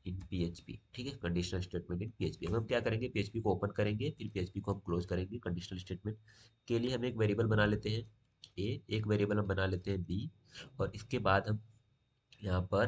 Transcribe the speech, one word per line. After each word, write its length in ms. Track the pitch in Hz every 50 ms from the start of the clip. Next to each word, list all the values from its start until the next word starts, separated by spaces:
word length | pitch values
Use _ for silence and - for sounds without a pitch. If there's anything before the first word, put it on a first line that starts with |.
| _ 90
in 160 | 90 95 92 -
पीएचपी, 500 | 98 90 85 85 - - - - 113 110 _ _ -
ठीक 120 | - 123
है, 120 | 139 135 -
conditional 400 | - 87 87 87 87 92 98 92
statement 420 | 92 - - 87 85 - 90 87
in 80 | 101 110 - _
पीएचपी। 280 | 95 78 78 - -
अब 80 | 82 98
हम 120 | 117 113
क्या 140 | 113 123 120
करेंगे, 280 | 110 117 110 110 123 123
पीएचपी 320 | - 107 98 98 - 110
को 120 | 107 110
ओपन 160 | 95 90 - 101
करेंगे, 420 | - - 104 104 104 107 127 151
फिर 180 | - - - 104
पीएचपी 320 | - 95 90 90 - 101
को 140 | - - 98
हम 60 | 98
क्लोज 260 | - - 85 87 87
करेंगे। 320 | - 92 90 92 95 107 120
कंडीशनल 400 | - 90 87 87 85 - 95 92
स्टेटमेंट 400 | 92 - 95 87 _ 104 110 - - - - - - - _ _ _ -
के 100 | 120 117
लिए 180 | 117 127 131
हम 80 | 117 117
एक 120 | 127 117
वेरिएबल 300 | 110 110 101 101 107 113
बना 200 | 107 107 107 104
लेते 240 | 107 107 104 - 107
हैं 200 | 107 113 113 - _ _ _ _ _ _ - - _ -
ए, 240 | 95 110 - - - -
एक 160 | 107 110 107
वेरिएबल 320 | 107 107 101 101 101 104 107
हम 80 | 98
बना 200 | 95 95 92 95
लेते 240 | 95 95 87 90 101
हैं 120 | 98 95
बी, 280 | 87 78 90 98 131 160 - _ _ _ - - - - - -
और 120 | 98 90 -
इसके 240 | - - - - 123
बाद 300 | 104 98 95 98 98 107
हम 120 | 107 107 - - - _ _ _ _ _ _ _ _ _ _ _ - _ 104
यहाँ 180 | 95 90 92
पर 240 | 90 92 - 98 113